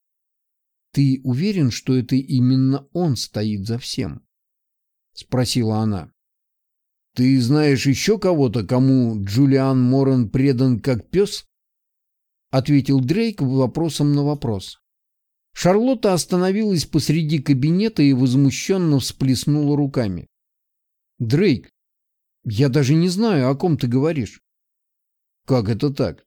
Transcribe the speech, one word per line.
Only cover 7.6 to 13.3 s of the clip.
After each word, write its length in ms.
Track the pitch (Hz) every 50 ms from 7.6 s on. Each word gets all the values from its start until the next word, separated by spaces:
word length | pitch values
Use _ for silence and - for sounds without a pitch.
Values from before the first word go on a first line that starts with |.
| 151 147 139 117 -
ещё 320 | 139 131 - - 196 220 202
кого-то, 460 | - 185 175 147 139 120 95 120 95
кому 580 | - 127 123 131 135 135 131 120 117 110 104 98
Джулиан 560 | 98 101 127 143 135 135 131 135 135 135 127
Моран 480 | 123 123 131 135 135 135 131 127 120 104
предан 520 | - 131 135 143 131 117 131 131 123 98
как 280 | - 139 127 110 - -
пёс?" 380 | - 180 208 196 - - - _ _ _ _ _ _ _ _ _ _ _ _ _ _ _ _ _ _ _ _ -
ответил 500 | - 131 127 147 147 139 - - 139 135
Дрейк 400 | 127 123 170 214 226 226